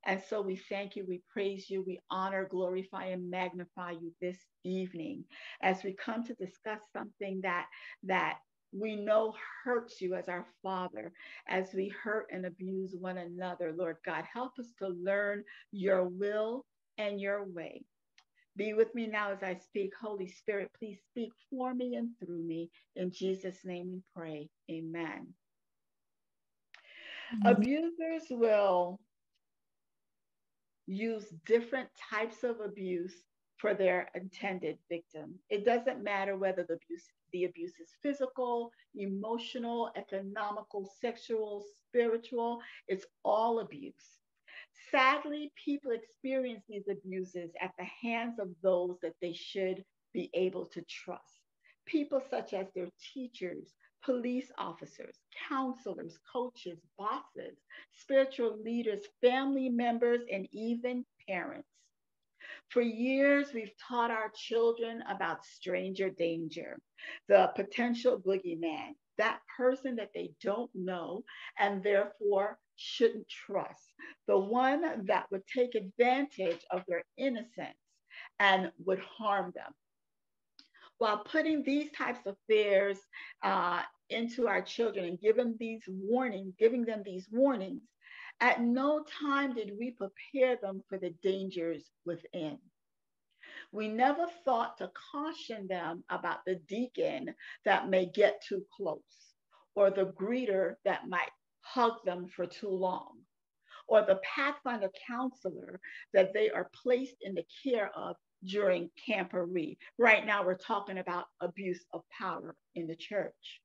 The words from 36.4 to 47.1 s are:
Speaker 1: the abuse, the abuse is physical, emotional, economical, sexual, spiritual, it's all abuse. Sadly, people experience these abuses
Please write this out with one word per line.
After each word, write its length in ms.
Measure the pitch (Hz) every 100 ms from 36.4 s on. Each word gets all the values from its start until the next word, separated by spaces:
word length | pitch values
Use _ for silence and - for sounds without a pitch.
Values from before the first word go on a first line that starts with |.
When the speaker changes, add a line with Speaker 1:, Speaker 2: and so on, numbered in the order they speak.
| 190 185
Speaker 1:
the 120 | 175 165
abuse, 300 | _ 330 - _ _
the 120 | - 175
abuse 280 | 175 175 -
is 100 | 330 _
physical, 680 | 294 285 262 254 247 240 233 _ _
emotional, 960 | - 196 196 214 233 233 254 233 233 226 -
economical, 920 | 196 196 196 208 208 208 208 202 196 -
sexual, 640 | 240 233 - 226 214 208 202 - _
spiritual, 720 | 240 233 226 233 240 233 233 233 - -
it's 200 | 190 - _
all 380 | - 220 226 233
abuse. 580 | 202 147 - - - _ _ _ _ - - _ -
Sadly, 600 | 285 262 294 294 294 294 -
people 340 | - 285 269
experience 760 | 226 226 _ 262 262 254 226 -
these 180 | 208 196
abuses 640 | 196 190